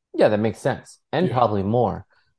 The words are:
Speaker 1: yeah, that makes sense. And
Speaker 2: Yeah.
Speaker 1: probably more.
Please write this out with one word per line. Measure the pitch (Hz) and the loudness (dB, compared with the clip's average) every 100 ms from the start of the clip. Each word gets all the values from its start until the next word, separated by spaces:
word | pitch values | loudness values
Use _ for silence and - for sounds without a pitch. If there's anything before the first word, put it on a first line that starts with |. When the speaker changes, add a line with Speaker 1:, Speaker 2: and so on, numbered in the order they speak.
| _ | _
Speaker 1:
yeah, | 339 - | 0 2
that | 147 | 2
makes | - 202 | -2 -2
sense. | 147 113 - - _ | -4 -6 -10 -20 _
And | 143 180 | -2 0
Speaker 2:
Yeah. | |
Speaker 1:
probably | 123 117 104 | 0 0 0
more. | 95 120 110 85 - _ _ | 0 0 0 -2 -10 _ _